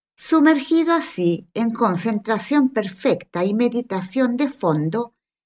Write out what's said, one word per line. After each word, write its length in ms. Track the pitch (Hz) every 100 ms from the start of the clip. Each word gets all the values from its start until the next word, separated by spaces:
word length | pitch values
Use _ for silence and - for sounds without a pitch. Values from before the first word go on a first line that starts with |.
| _ _
Sumergido 800 | - 320 302 302 254 330 330
así 560 | 339 - - 175 165 -
en 180 | - 233
concentración 960 | 220 226 180 226 208 214 214 - 294 262
perfecta 760 | 233 196 - 269 190 - 170 185
y 80 |
meditación 840 | 214 240 233 240 190 185 262 254 240
de 120 | 285
fondo, 640 | - 180 156 156 202 240 _ _ _